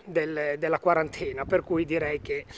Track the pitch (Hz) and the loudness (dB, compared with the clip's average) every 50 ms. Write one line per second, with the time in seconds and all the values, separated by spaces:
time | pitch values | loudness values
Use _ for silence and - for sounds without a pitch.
0 | - 196 170 165 151 156 160 151 147 147 147 151 160 156 151 147 - 180 170 160 | -8 -2 0 0 0 0 -2 -2 -2 -2 -2 0 0 0 2 2 4 4 4 4
1 | 160 151 - - - 143 131 135 139 - 190 180 - - 180 165 165 147 160 165 | 4 0 -4 -6 -6 -6 -4 -4 -2 2 2 2 2 2 0 0 0 0 0 0
2 | 156 147 151 147 - - 143 143 143 - - | 0 -2 -4 -4 -4 -6 -8 -8 -8 -12 -16